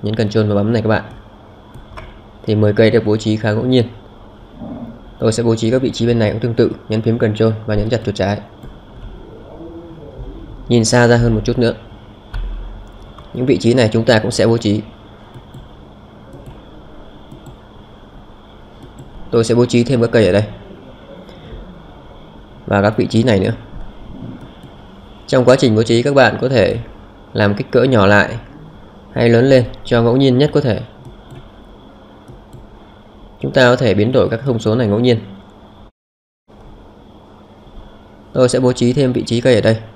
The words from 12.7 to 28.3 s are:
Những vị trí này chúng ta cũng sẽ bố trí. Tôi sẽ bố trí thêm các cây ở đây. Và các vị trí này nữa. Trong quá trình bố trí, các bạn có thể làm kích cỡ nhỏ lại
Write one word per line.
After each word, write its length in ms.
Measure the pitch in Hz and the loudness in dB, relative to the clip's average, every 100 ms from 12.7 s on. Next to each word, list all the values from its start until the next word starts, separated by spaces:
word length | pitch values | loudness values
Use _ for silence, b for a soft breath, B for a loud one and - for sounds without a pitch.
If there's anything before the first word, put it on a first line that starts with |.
| - - - - - - | -16 -20 -20 -20 -20 -16
Những 120 | - 127 | -6 -2
vị 120 | 131 | 0
trí 160 | 113 | 2
này 160 | 123 110 | 2 2
chúng 120 | 113 110 | 0 2
ta 140 | 113 | 2
cũng 120 | 107 | 2
sẽ 160 | - 107 | 0 0
bố 100 | 117 | 2
trí. 240 | 110 104 - - - - - - - - - - - - - - - - - - - - - - - - - - - - - - - - - - - - - - - - - - - - - | 0 -2 -4 -20 -20 -20 -20 -20 -20 -20 -20 -20 -20 -20 -20 -20 -20 -20 -20 -20 -20 -20 -20 -20 -20 -20 -20 -20 -20 -20 -20 -20 -20 -20 -20 -20 -20 -20 -20 -20 -20 -20 -20 -20 -20 -18 -2
Tôi 120 | 120 | 0
sẽ 120 | 117 117 | 2 2
bố 100 | 120 | 2
trí 180 | 120 | 2
thêm 180 | 120 127 | 0 0
các 100 | 117 | 2
cây 140 | 120 101 | 2 4
ở 80 | |
đây. 100 | 95 107 - - - - - - - - B B B B - - - - - - - - - - | 2 -2 -8 -20 -20 -20 -20 -20 -20 -20 B B B B -20 -20 -20 -20 -20 -20 -20 -20 -20 -2
Và 160 | 101 | 0
các 160 | 101 107 | 2 0
vị 100 | 95 | 0
trí 160 | 113 | 2
này 160 | 123 101 | 2 2
nữa. 140 | 98 113 - - - - - - - - - - - - - - - - - | 0 -4 -10 -16 -16 -16 -18 -16 -16 -16 -20 -20 -20 -20 -20 -20 -20 -20 -2
Trong 180 | 135 123 | 0 4
quá 100 | 135 | 4
trình 200 | 135 107 | 4 2
bố 80 | |
trí, 200 | 117 117 | 2 2
các 120 | 135 139 | 2 4
bạn 220 | 120 - | 4 2
có 80 | 131 | 0
thể 300 | 131 92 113 - - - - - | 2 2 0 -8 -18 -20 -20 -10
làm 220 | 110 104 101 | -2 0 0
kích 160 | 127 | 0
cỡ 120 | 127 | 0
nhỏ 220 | 131 120 98 | 2 4 4
lại 320 | 104 92 | 4 2